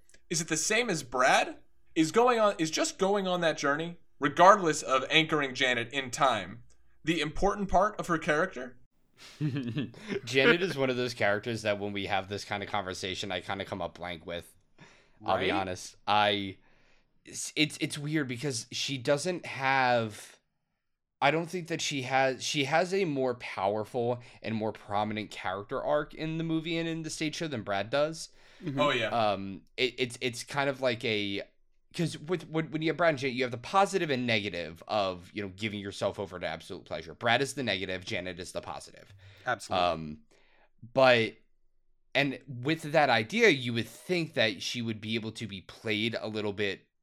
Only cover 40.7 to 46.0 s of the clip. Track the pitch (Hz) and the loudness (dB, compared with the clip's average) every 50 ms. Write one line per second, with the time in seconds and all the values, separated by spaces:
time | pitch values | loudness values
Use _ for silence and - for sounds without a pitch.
40.7 | _ _ - 113 - 135 131 127 123 117 113 101 - - _ _ _ _ _ _ | _ _ -20 -4 2 6 8 8 8 8 6 2 -2 -10 _ _ _ _ _ _
41.7 | _ _ _ _ _ _ _ _ _ 131 143 143 127 - - - 131 120 120 147 | _ _ _ _ _ _ _ _ _ 0 0 0 -2 -6 -10 -12 -12 -6 -2 -2
42.7 | 160 160 165 151 143 160 147 135 120 113 113 110 175 226 240 214 151 139 120 120 | -2 -2 -4 0 4 4 4 6 4 2 2 0 2 4 6 6 6 4 0 -2
43.7 | 113 117 110 117 - - - - 185 180 160 143 - 131 113 110 101 85 - - | -2 -2 -4 -4 -10 -16 -6 -4 -2 -2 -2 -2 0 2 2 2 2 -2 -6 -6
44.7 | - 123 117 113 110 107 104 110 113 113 104 110 107 - 120 98 101 95 - - | -6 -4 -4 -4 -6 -6 -4 -4 -4 -2 -4 -4 -8 -8 -10 -10 -10 -14 -14 -18
45.7 | - - - 117 110 104 | -20 -10 -4 -2 0 2